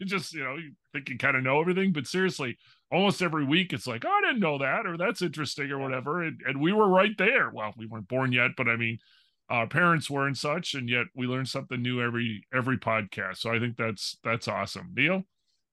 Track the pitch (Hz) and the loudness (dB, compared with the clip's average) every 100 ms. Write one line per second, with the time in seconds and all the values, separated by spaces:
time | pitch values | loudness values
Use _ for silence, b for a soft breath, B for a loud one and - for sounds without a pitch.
0 | 190 190 - 156 131 147 151 - _ 147 | -4 -4 -6 -8 -8 -8 -12 -18 _ -10
1 | 139 120 139 131 131 147 175 180 190 147 | -8 -2 2 2 2 2 4 2 2 0
2 | 120 185 185 - 127 - b b b 160 | -2 0 0 0 -6 -8 b b b 2
3 | 202 190 175 156 135 170 180 123 - 117 | 2 2 0 0 2 2 2 -4 -6 -4
4 | 339 403 370 247 160 139 135 190 196 165 | 0 2 2 2 2 2 0 0 -2 -2
5 | 214 - 175 151 143 - 139 139 135 131 | -2 -2 -4 -2 -6 -4 -4 -4 -4 -4
6 | 127 175 160 117 127 139 160 214 202 185 | -2 -2 -4 -4 -4 2 4 6 6 6
7 | 214 208 196 262 120 110 107 110 110 110 | 4 4 4 4 2 -2 -6 -6 -10 -10
8 | 95 127 131 123 127 - 120 117 117 117 | -4 0 2 4 2 2 0 2 0 -4
9 | b b b b - 120 113 156 175 160 | b b b b -4 -2 0 4 4 4
10 | - 139 139 127 147 165 - 139 120 123 | 2 -2 0 0 -2 -2 -4 -4 0 0
11 | - - 123 127 131 135 - 127 123 123 | -2 -4 -2 -2 -2 -6 -6 -4 -2 0
12 | 120 117 117 101 - 127 123 127 117 110 | 0 0 -2 -6 -4 -2 0 0 0 -2
13 | 98 110 95 92 113 113 120 117 113 95 | -2 -6 -6 -4 -2 -2 -2 -2 -4 -4
14 | - - 113 113 113 98 98 95 90 113 | -8 -6 -4 -2 -2 -4 -4 -8 -6 0
15 | 151 190 - _ _ _ _ | 0 0 -4 _ _ _ _